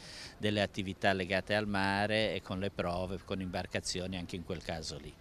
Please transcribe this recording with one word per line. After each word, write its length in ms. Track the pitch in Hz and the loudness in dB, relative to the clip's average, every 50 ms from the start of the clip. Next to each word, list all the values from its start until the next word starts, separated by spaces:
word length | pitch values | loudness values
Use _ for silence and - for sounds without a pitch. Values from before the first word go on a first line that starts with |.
| - - - - - - - | -14 -16 -14 -14 -14 -14 -6
delle 240 | - - 104 104 104 | -2 0 2 4 4
attività 520 | 101 95 - - 98 95 95 - - 101 98 | 4 2 2 -2 -4 -4 -2 2 4 4 4
legate 420 | 95 92 87 98 92 92 - 104 | 4 4 2 2 2 2 2 2
al 140 | 104 107 104 | 2 2 2
mare 680 | 101 98 95 98 98 101 104 104 107 110 110 101 85 | 2 2 4 4 4 4 4 4 4 4 4 2 2
e 80 | 95 - | -2 -4
con 160 | - 104 92 | -4 -4 -2
le 120 | 98 101 - | -2 -2 -2
prove, 480 | - 90 87 87 87 92 90 98 87 - | -2 0 0 0 0 -2 -2 -4 -6 -6
con 160 | - 101 92 | -4 -4 -4
imbarcazioni 760 | 92 90 87 92 90 92 - 98 92 - - 92 90 92 92 | -4 -4 -4 -4 -4 -4 -4 -4 -2 -2 -2 -2 -4 -4 -4
anche 180 | 90 87 87 - | -6 -6 -6 -8
in 80 | 92 82 | -8 -6
quel 220 | - 92 80 - | -6 -6 -6 -6
caso 340 | - 85 80 78 - 80 73 | -6 -6 -6 -6 -8 -8 -10
lì. 160 | 73 71 - - | -10 -14 -16 -18